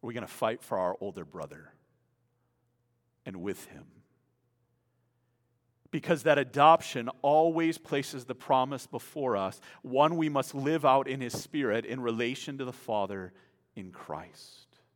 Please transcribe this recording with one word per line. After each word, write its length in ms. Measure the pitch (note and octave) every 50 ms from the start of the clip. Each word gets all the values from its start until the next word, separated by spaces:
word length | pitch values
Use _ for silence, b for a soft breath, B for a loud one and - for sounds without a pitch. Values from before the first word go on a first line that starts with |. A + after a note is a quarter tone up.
| -
Are 40 |
we 80 | A#2 A#2+
gonna 120 | A#2+ A2
fight 360 | - - - - A2 A2+ - -
for 160 | - - G2
our 180 | F#2 F2+ F#2+ -
older 240 | - G2+ F2+ - E2+
brother 480 | D2+ - F#2 D#2 C#2+ - - - - - _ _ _ _ _ _ _ _ _ _ _ _ _ _ _ _ _ _ _ _ _ _ _ _ _ _ _ _ _ _
and 180 | - F#2+ F#2 F2
with 220 | G2+ F#2+ - -
him? 200 | - - - - - - - _ _ _ _ _ _ _ _ _ _ _ _ _ _ _ _ _ _ _ _ _ _ _ _ _ _ _ _ _ _ _ _ _ _ _ _ _ -
Because 340 | - D#3 - - F3 D3 -
that 140 | D#3 D3 C#3
adoption 720 | C#3 B2+ A#2 C#3+ C#3+ D#3 E3 E3 - - - C3+ A#2 A#2 - - -
always 560 | C#3 D3 D#3 D#3+ E3+ E3 E3 E3 E3 E3 -
places 460 | - - - C#3+ C#3 - - C3+ B2
the 100 | A#2 B2+
promise 520 | B2 - - C#3+ C3 B2+ C3 C#3+ B2+ -
before 500 | - - A#2+ - - - D#3 C#3+ B2+ A#2
us, 240 | G2 G2 F#2+ F2+ - B B B B B
one 340 | C3 B2 C3 C#3+ D#3 E3+
we 120 | E3+ D#3+ D#3
must 260 | D3 C#3 C3 - -
live 300 | C#3 C3+ C#3+ D#3+ D#3+ C#3+
out 240 | D3 C3 C#3 C3+ C#3
in 120 | C3 C3+
his 120 | C3 A#2+ -
spirit 540 | - - - - D3+ C#3 A#2+ G#2 A2+ A2+
in 140 | - A#2+ C3
relation 580 | B2 A#2 A2+ A2+ A#2+ A#2+ B2+ C#3+ - - C#3+ C3+
to 60 | C3+
the 80 | B2+ B2
Father 600 | - - - A2+ G#2 G2+ F#2+ G2+ G2 F#2 F2+ F#2 b b b b b b b _
in 140 | - G2 F#2
Christ. 920 | F2+ - - - D#2 D2 E2 F2 - - - - - - - _ _ _ _ _ _